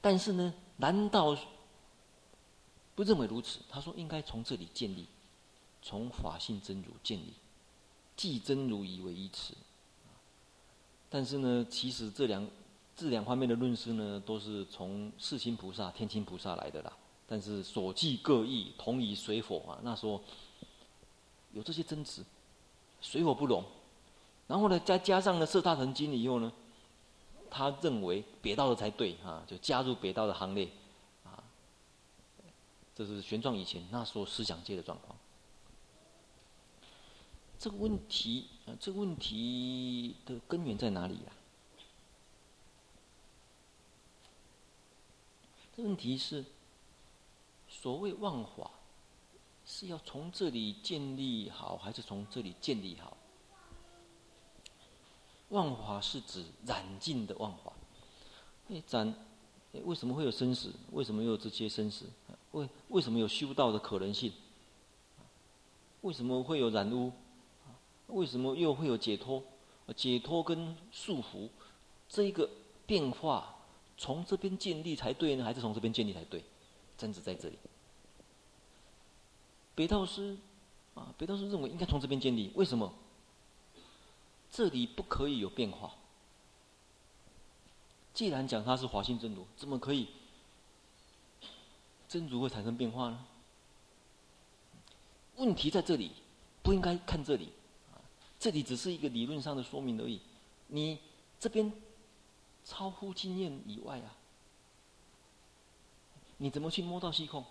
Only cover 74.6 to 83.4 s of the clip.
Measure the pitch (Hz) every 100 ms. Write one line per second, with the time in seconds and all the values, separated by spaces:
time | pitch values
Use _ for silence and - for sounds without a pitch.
74.6 | 202 156 160 151 123 135 165 135 117 120
75.6 | 117 107 110 113 107 92 82 87 - -
76.6 | - - - - 110 95 - 90 82 -
77.6 | - - - - - - - - - -
78.6 | - - - - - - - - - -
79.6 | - - 160 208 185 - 202 196 - -
80.6 | - - - - 135 123 170 196 196 196
81.6 | 135 170 175 147 135 135 131 120 98 -
82.6 | 185 123 101 - - - - -